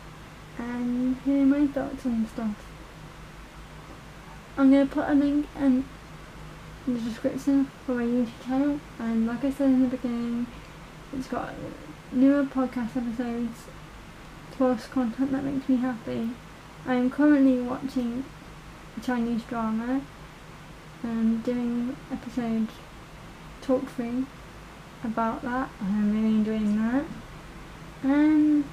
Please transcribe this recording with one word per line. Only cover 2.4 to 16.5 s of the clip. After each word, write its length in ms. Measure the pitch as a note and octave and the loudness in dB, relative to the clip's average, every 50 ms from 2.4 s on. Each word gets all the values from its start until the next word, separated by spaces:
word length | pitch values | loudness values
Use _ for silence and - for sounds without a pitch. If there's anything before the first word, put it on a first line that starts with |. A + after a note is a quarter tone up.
| A3+ G#3+ G#3 - - - - - - - - - - - - - - - - - - - - - - - - - - - - - - - - - - - - - - - - - | -2 -2 -4 -6 -10 -16 -16 -16 -16 -18 -18 -18 -18 -18 -16 -16 -18 -18 -16 -18 -18 -18 -16 -18 -18 -16 -16 -16 -16 -16 -16 -16 -16 -18 -18 -18 -18 -16 -16 -18 -18 -6 2 6
I'm 120 | C4+ C4 | 8 8
gonna 140 | C4+ C#4 C#4 | 8 8 6
put 220 | C#4 - D4+ - | 4 2 0 2
a 60 | - D4+ | 4 4
link 340 | C4+ C#4+ C#4+ C#4+ D4 D4 - - | 4 6 4 4 2 0 -2 -2
in 280 | - C#4 C4+ B3+ B3+ C4+ - - - - - - - - - - - - - - - - - - - - | 2 4 4 4 4 2 -2 -8 -16 -18 -18 -18 -18 -18 -18 -16 -16 -16 -16 -16 -16 -16 -16 -16 -8 -4
the 140 | C4+ B3 A#3 | -4 -2 -2
description 720 | A3+ A#3 A3 - - C4+ C#4 C4 - C#4 C#4 C#4 C4+ C4+ - - - | -2 -4 -4 -2 -2 -4 -4 -2 2 4 4 4 4 2 -2 -6 -6
for 100 | - B3+ | -4 -2
my 80 | A#3+ A#3+ | 0 0
YouTube 420 | A#3 A#3+ B3 B3 A3+ - - - | 2 2 2 0 0 -4 -8 -4
channel, 360 | B3 C4 C4+ C#4+ D4 C#4+ D4 - - - - | 0 2 2 2 2 0 -2 -4 -10 -10 -6
and 260 | A3+ A3+ A3+ A3+ A3+ | -4 0 2 2 2
like 200 | A#3 A#3+ A#3 C#4+ | 2 0 0 0
I 60 | C#4 | 0
said 160 | C4+ - C#4 | 2 4 4
in 160 | C4+ C4 B3+ C4 | 6 6 6 6
the 40 | |
beginning, 600 | B3 B3+ B3+ - A#3+ A#3 A#3 A#3 A#3 A#3 A#3+ B3 - - - - - - - - - - - - - C#4 | 4 2 0 -2 -2 -2 -2 -2 -2 -2 -2 -4 -4 -8 -12 -16 -16 -16 -18 -18 -18 -18 -18 -14 -10 -8
it's 140 | C4 C4 | -8 -6
got 260 | - B3 A#3 - - - - - - - - - - - - - - | -6 -6 -6 -6 -6 -8 -10 -10 -12 -12 -12 -14 -16 -16 -16 -10 -2
newer 320 | - B3+ C4 C4+ C#4+ C#4+ C#4 | 4 6 8 8 8 6 4
podcast 540 | C4+ - C4+ B3+ B3+ - B3+ A#3 A3 - | 2 0 0 0 0 -2 -4 -4 -4 -2
episodes, 600 | C4 A#3+ A#3+ A3 A#3+ B3 A#3+ A#3 A#3+ A#3+ A3+ A#3 - - - - - - - - - - - - - - - - - - - | -2 -2 -2 -2 -2 -2 -2 -2 -2 -4 -4 -6 -8 -14 -16 -16 -16 -16 -16 -16 -18 -18 -18 -18 -18 -18 -18 -18 -16 -16 -8
plus 340 | - - C4 B3+ B3+ A3 - | 0 2 2 4 2 2 -2
content 440 | - - C4 B3+ A3+ A3+ - C4+ C#4+ | -2 0 0 0 0 0 0 0 0
that 140 | C4+ C4+ C#4 | 0 0 0
makes 240 | C#4 C#4+ C4+ - - | -2 -2 0 2 2
me 80 | C4 | 2
happy. 540 | A#3+ B3 C4 B3 A3+ - B3+ B3 A#3 A3+ A#3 B3 - - - | 2 2 0 -2 -4 -6 -6 -4 -2 -2 -4 -4 -8 -12 -18